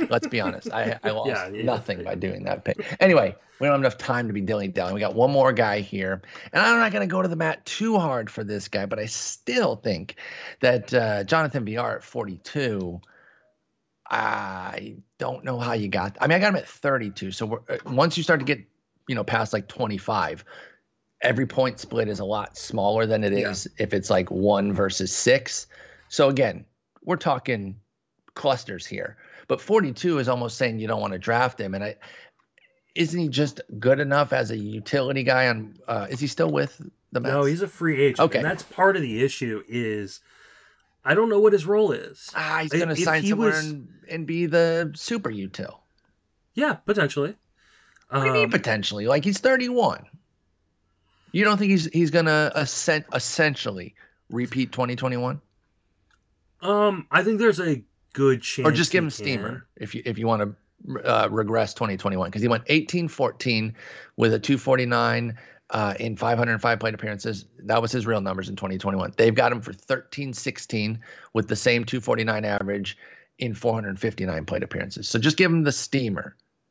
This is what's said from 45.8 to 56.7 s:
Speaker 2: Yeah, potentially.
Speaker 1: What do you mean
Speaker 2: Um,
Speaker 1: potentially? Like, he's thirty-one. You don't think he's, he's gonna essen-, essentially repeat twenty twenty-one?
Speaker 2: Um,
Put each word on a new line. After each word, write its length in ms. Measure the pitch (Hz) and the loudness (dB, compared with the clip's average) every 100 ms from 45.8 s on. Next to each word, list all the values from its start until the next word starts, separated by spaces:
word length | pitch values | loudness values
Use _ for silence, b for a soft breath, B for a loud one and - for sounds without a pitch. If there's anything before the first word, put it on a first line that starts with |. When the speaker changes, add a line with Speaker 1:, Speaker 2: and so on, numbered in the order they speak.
| _ _ _ _ _ _ _ | _ _ _ _ _ _ _
Speaker 2:
Yeah, 200 | - 294 | -2 -2
potentially. 640 | - - 208 143 147 151 214 _ b b b b b - | 0 0 2 2 0 -4 -6 _ b b b b b -4
Speaker 1:
What 100 | 135 | 0
do 60 | 135 | 2
you 60 | |
mean 120 | 139 | 2
Speaker 2:
Um, 60 | 143 | 2
Speaker 1:
potentially? 560 | 220 - 107 - 101 110 | 2 0 -2 -2 -2 2
Like, 180 | 147 | 2
he's 140 | 185 196 | 2 2
thirty-one. 680 | 262 262 247 247 165 - - - _ _ _ _ _ _ _ _ _ _ _ | 2 2 2 2 2 0 -10 -20 _ _ _ _ _ _ _ _ _ _ _
You 120 | 175 | 2
don't 120 | 214 202 | 4 4
think 120 | 202 | 4
he's, 140 | 190 160 | 4 4
he's 240 | 160 160 | 2 4
gonna 420 | 165 160 151 151 | 4 4 4 2
essen-, 500 | 156 143 - - 156 - | 0 -2 0 0 0 0
essentially 840 | 123 - - 151 135 113 95 90 b b b - | -4 -2 2 2 0 -6 -8 -10 b b b -10
repeat 400 | 117 123 131 123 | -6 -2 -2 -2
twenty 220 | - 123 120 | -2 -2 -2
twenty-one? 440 | 131 123 127 147 - _ _ _ _ _ _ _ _ _ _ _ | -4 -2 -4 -6 -12 _ _ _ _ _ _ _ _ _ _ _
Speaker 2:
Um, 440 | 185 | 2